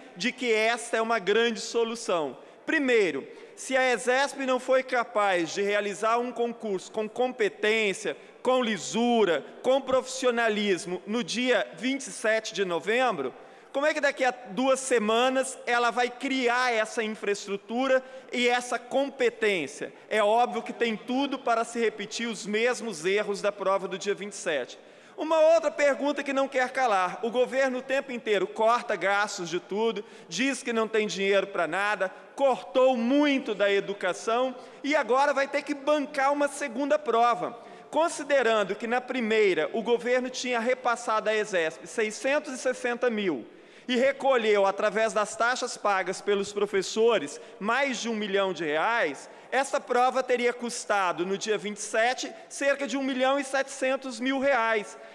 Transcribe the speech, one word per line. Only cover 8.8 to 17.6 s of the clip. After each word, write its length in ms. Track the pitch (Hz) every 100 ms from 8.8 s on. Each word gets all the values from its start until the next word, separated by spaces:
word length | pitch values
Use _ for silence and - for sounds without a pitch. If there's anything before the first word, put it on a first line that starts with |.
| - 214 240 233 196 147 - -
com 180 | - 269
profissionalismo 1200 | 254 254 - - 247 233 226 208 208 170 170 180 196
no 160 | 233
dia 480 | 165 190 254 214 - 165
vinte 240 | 247 269
e 100 | 214
sete 420 | - 220 220 220
de 120 | 190
novembro, 680 | 190 170 180 240 254 175 127 - - - -
como 140 | 269 302
é 80 |
que 60 | 302
daqui 240 | 285 269
a 80 | 254
duas 480 | 247 208 190 262 262
semanas 760 | - 247 214 226 254 262 262 - -
ela 260 | 240 240
vai 180 | 220 247
criar 600 | 247 269 262 240 240 254
essa 320 | 226 214 -
infraestrutura 1000 | 214 214 202 202 190 202